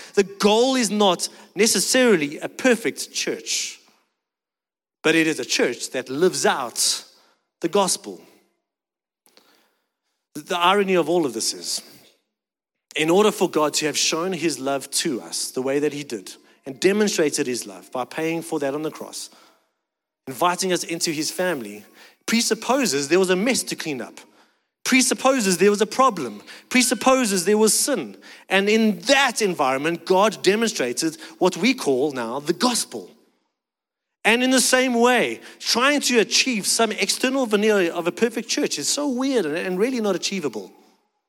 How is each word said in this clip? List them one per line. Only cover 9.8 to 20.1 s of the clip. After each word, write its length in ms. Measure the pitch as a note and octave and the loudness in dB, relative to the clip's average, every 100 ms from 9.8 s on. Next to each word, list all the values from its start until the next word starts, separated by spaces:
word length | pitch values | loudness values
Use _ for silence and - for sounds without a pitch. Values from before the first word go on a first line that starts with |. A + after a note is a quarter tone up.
| _ _ _ _ _ | _ _ _ _ _
The, 80 | D3 | -14
the 160 | D3 F#3 | -6 0
irony 380 | F3 G3+ G3 F3+ | 4 4 4 2
of 120 | D3+ | 2
all 200 | F3 C#3+ | 2 0
of 60 | |
this 200 | A2 - | -2 -6
is, 300 | - - - - - _ _ _ _ _ _ _ _ _ C#3+ | -6 -8 -8 -10 -20 _ _ _ _ _ _ _ _ _ -2
in 160 | D#3 | 2
order 200 | F3+ G#3+ | 4 2
for 160 | - F3+ | 2 -2
God 280 | D#3 D3+ - | 0 0 0
to 100 | D3+ | -2
have 120 | C#3 | -2
shown 360 | - D#3+ F#3 | -2 -2 -4
his 240 | F3+ D#3+ C3 | -2 -4 -4
love 320 | C3+ C#3 C3 | -4 -4 -4
to 320 | - - A2+ | -4 -4 -4
us 300 | E2 - - | -6 -8 -6
the 100 | C3 | -6
way 160 | B2+ C#3+ | -2 0
that 160 | D3 | -2
he 100 | D3 | -4
did 300 | C#3+ A2 F2+ - _ _ - | -10 -12 -12 -20 _ _ -16
and 160 | C3 | -2
demonstrated 680 | F3+ G#3 G#3 G3+ D3+ D3 B2+ | 0 2 2 2 0 0 -2
his 180 | A#2+ - | -4 -8
love 240 | F#2 - | -16 -10
by 100 | B2+ | -8
paying 380 | B2 - D#3+ E3 | -6 -6 -4 -4
for 180 | D#3+ D#3 | -6 -4
that 160 | C#3 C#3+ | -4 -4
on 60 | |
the 100 | D#3 | -8
cross, 380 | - G2+ - - - _ _ _ _ _ _ _ | -10 -12 -14 -14 -18 _ _ _ _ _ _ _